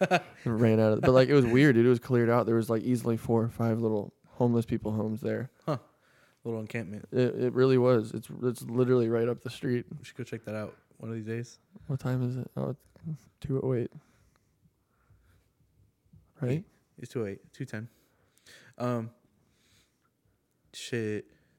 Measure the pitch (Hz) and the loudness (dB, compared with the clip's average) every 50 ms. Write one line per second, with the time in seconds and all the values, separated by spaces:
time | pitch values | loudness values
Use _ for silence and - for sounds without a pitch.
0 | 185 - 185 170 - - - - - 123 113 107 117 113 110 110 110 110 107 - | -2 0 0 -2 -2 -4 -16 -8 -4 -4 0 2 4 4 4 4 4 2 2 2
1 | - 127 127 131 131 127 143 143 123 117 117 131 147 151 123 113 117 123 123 117 | 4 6 6 6 6 6 6 4 6 6 6 6 6 6 6 6 6 6 4 4
2 | - - 127 120 117 113 117 123 107 107 113 113 110 101 117 113 - 123 123 117 | 2 0 2 2 4 4 4 2 2 2 2 0 2 0 -2 -2 0 0 -2 0
3 | - 120 117 110 - - 117 113 113 117 - - 117 117 110 113 113 110 107 104 | 0 -2 -2 -2 0 0 0 0 0 0 -2 -2 -2 0 0 0 0 0 0 -2
4 | 98 - - _ _ _ - - 127 120 120 117 113 - 117 110 - 107 107 110 | -4 -6 -12 _ _ _ -4 0 0 2 2 0 0 -2 -4 -4 -4 -4 -4 -2
5 | 107 110 110 110 110 110 110 107 120 131 _ _ - - 147 123 - _ _ _ | -2 -4 -4 -4 -4 -4 -4 -4 -6 -8 _ _ -6 -6 -6 -6 -8 _ _ _
6 | _ _ _ _ _ _ _ _ - 117 113 110 110 104 - 117 110 82 104 104 | _ _ _ _ _ _ _ _ -10 -8 -8 -8 -8 -8 -8 -8 -8 -8 -12 -14
7 | - - - 123 123 120 - 117 123 123 117 123 131 135 131 127 123 127 127 113 | -10 -4 0 0 0 2 0 0 -2 0 2 2 4 4 6 4 6 4 4 2
8 | 107 110 113 113 - - 143 - 120 127 117 - 127 123 117 123 127 123 127 123 | 2 -2 -6 -10 -10 -10 -10 -4 -4 -4 -4 -4 -8 -6 0 0 2 4 4 4
9 | 117 113 117 117 117 120 120 - - 127 - - - 135 123 123 117 - - - | 4 2 2 0 0 0 -2 -6 -8 -14 -12 -6 -4 -2 -2 -4 -4 -8 -14 -16
10 | - - - - 120 - - 110 - - 107 107 107 92 - _ _ _ _ - | -16 -16 -14 -14 -12 -12 -12 -12 -10 -10 -8 -8 -8 -10 -12 _ _ _ _ -14
11 | 127 113 113 113 107 110 113 117 120 - - _ _ _ - - - - 139 131 | -10 -10 -8 -8 -8 -6 -8 -8 -8 -10 -16 _ _ _ -20 -18 -10 -8 -6 -4
12 | - 127 127 127 127 123 127 127 - - - 135 135 139 127 - _ _ _ - | -4 -2 -2 -2 -2 -4 -4 -6 -8 -8 -8 -6 -6 -6 -6 -10 _ _ _ -16
13 | - 160 160 - _ - _ _ - 143 135 131 - 131 131 117 120 - - 156 | -12 -12 -12 -12 _ -20 _ _ -8 -4 -4 -2 -2 -2 -2 -2 -4 -6 -8 -16
14 | _ _ _ _ _ _ _ _ _ _ _ _ _ _ _ _ _ _ _ _ | _ _ _ _ _ _ _ _ _ _ _ _ _ _ _ _ _ _ _ _
15 | _ _ _ _ _ _ _ _ _ _ _ _ _ _ _ _ _ _ _ _ | _ _ _ _ _ _ _ _ _ _ _ _ _ _ _ _ _ _ _ _
16 | _ _ _ - _ _ _ - 139 123 131 160 202 _ _ _ _ _ _ - | _ _ _ -20 _ _ _ -6 -4 -2 -2 -4 -6 _ _ _ _ _ _ -18
17 | 123 - - 123 110 98 98 - _ - _ - 139 - - 107 113 120 _ _ | -16 -10 -8 -6 -6 -6 -8 -12 _ -20 _ -14 -14 -12 -12 -12 -12 -14 _ _
18 | _ _ _ _ _ _ _ _ _ - - - - - - - 120 123 123 117 | _ _ _ _ _ _ _ _ _ -20 -20 -20 -20 -20 -12 -8 -6 -4 -4 -4
19 | 113 113 _ _ _ _ _ _ _ _ _ _ _ _ _ _ _ _ _ _ | -6 -8 _ _ _ _ _ _ _ _ _ _ _ _ _ _ _ _ _ _
20 | _ _ _ _ _ _ _ _ _ _ _ _ _ _ - - - - 127 117 | _ _ _ _ _ _ _ _ _ _ _ _ _ _ -18 -16 -10 -6 -6 -4
21 | 110 107 107 104 - _ _ _ _ _ _ | -4 -4 -6 -6 -8 _ _ _ _ _ _